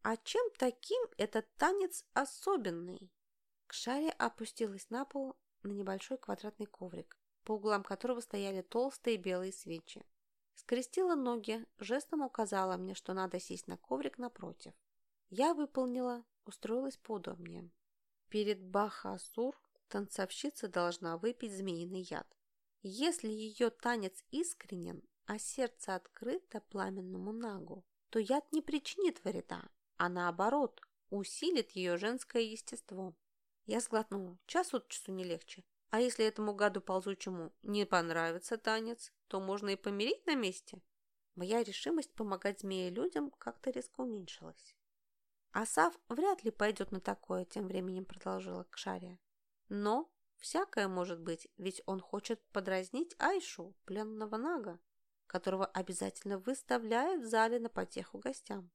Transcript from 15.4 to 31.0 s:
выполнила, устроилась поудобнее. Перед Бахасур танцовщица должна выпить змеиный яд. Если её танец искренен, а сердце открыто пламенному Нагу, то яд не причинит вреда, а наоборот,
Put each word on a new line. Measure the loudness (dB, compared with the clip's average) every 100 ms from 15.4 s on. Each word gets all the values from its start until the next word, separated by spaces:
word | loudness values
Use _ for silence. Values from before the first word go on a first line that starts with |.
| 4
выполнила, | 4 0 2 2 0 -2 -2 -8 _ -18
устроилась | -8 -2 0 0 -6
поудобнее. | -8 -6 -6 -10 -10 -12 -14 _ _ _ _ _ _
Перед | 0 2 0
Бахасур | 2 2 2 -2 -6 -6 -6 -2 -2 -2 _ _ _
танцовщица | -4 -4 -4 -4 -2 -4 -4 -2
должна | 2 2 0 -4 0
выпить | -2 -2 -6
змеиный | -4 -2 -2 -4 -6
яд. | -4 -6 -8 _ _ _ _ _
Если | -10 0 0 2 -2
её | -4 -6 0 0
танец | 2 0 2 0 -6 _
искренен, | -2 -2 -4 -8 -6 -6 -8 -14 _ -6
а | -4
сердце | -4 -2 -2 -2 -4 -4
открыто | -6 -6 -2 -2 _ -10
пламенному | _ -2 -2 -2 -6 -6 -4
Нагу, | -4 -6 -6 -8 -12 _ _ _
то | 0
яд | 4 2 2
не | -2
причинит | 0 -2 -2 2 2 2 -4
вреда, | -4 -6 -8 -10 _ _ 0
а | 2
наоборот, | 4 2 4 4 6 2 -2 -20 _